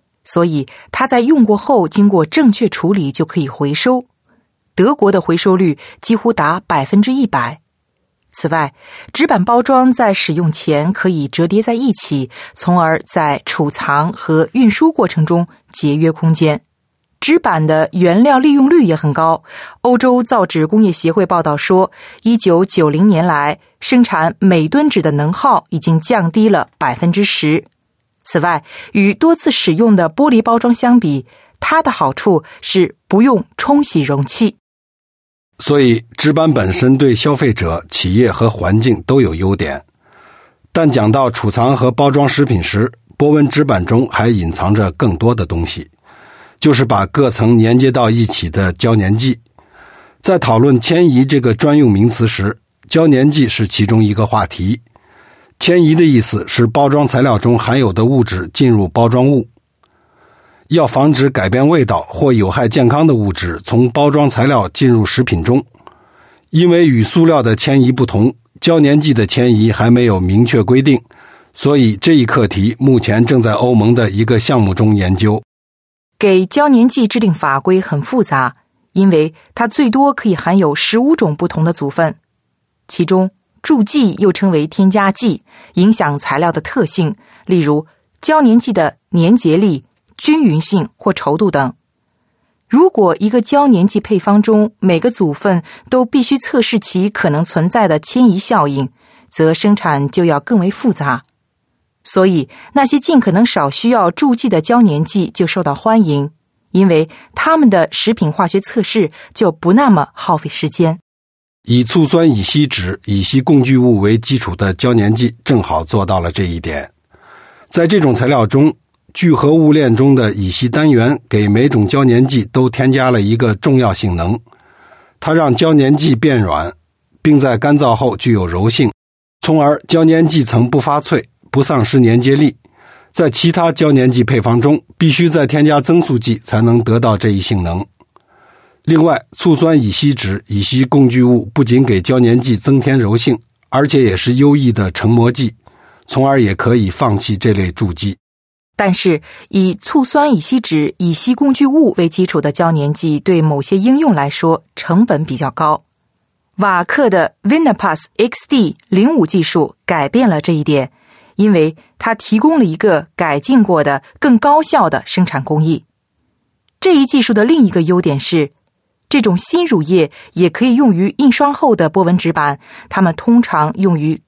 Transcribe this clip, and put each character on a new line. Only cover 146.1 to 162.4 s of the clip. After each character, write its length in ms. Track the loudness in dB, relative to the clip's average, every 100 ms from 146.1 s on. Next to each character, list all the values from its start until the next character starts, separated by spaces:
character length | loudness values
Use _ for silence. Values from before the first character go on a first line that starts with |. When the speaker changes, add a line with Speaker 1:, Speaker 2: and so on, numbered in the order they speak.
| -2 0
Speaker 2:
而 120 | 2
也 140 | 2
可 220 | 0 0 0
以 140 | 0
放 280 | -2 -2 -2
弃 180 | -4 -4
这 180 | -2
类 180 | 0 -2
助 200 | -4 -6
剂。 260 | -4 -6 -8 _ _ _ _ _ -4
Speaker 1:
但 160 | -2
是， 300 | 0 0 -2 -4 -20 -6
以 260 | -2 -2 -2
醋 240 | -4 -2
酸 260 | 0 0 2
乙 80 | 0
烯 220 | 0 -4
酯、 340 | -2 -2 -2 -2
乙 120 | -4
烯 240 | -2 -2
共 180 | 0 0
聚 140 | 2 2
物 280 | 2 2 2
为 120 | -2
基 160 | 0 -2
础 160 | -2
的 100 | -4
胶 180 | -2 0
粘 220 | 0 -2
剂 260 | -2 -2 -2
对 220 | 0 0
某 220 | 0 -2
些 160 | -2 0
应 200 | 2 2
用 160 | 2
来 140 | 0 -2
说 340 | -2 -2 -2 -4 -16
成 280 | -2 0
本 200 | 2 0
比 120 | -2 -6
较 140 | -6
高。 320 | -4 -2 -4 -6 _ _ _ _ _ _ -4
瓦 280 | -2 0
克 240 | -2 0 0
的 260 | 2 -2 -4
Vinapass 640 | -2 0 0 0 -2 -4 -6 -2
X 280 | -2 -2 -2
D 300 | 0 0 -4 _
零 280 | 0 2 2
五 100 | 0
技 160 | 0
术 320 | -2 -2 -2 -6 -6
改 240 | -4 -2
变 180 | 0 0
了 140 | 0
这 100 | -2
一 100 | -4
点， 300 | 0 -2 -2 -10 _ _ _ -2
因 160 | 2
为 220 | 2 2 -2 _ _
它 160 | -6
提 240 | -6 -2
供 200 | 0